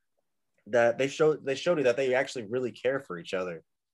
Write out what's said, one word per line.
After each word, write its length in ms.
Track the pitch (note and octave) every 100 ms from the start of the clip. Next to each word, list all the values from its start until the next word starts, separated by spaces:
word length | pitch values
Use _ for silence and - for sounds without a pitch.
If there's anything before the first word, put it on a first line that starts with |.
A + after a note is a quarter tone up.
| _ _ _ _ _ _ -
that 300 | A#2+ A#2 A#2
they 100 | C3+
showed, 380 | - D#3 D3 C3+
they 100 | C3+
showed 220 | - E3+
you 60 | B2
that 120 | A#2+
they 160 | C3+
actually 300 | B2+ C3+ C3 G2+
really 260 | B2 B2
care 280 | G#2 B2 C3+
for 180 | - F2
each 160 | E2+
other. 300 | F#2 F2+ E2 - _ _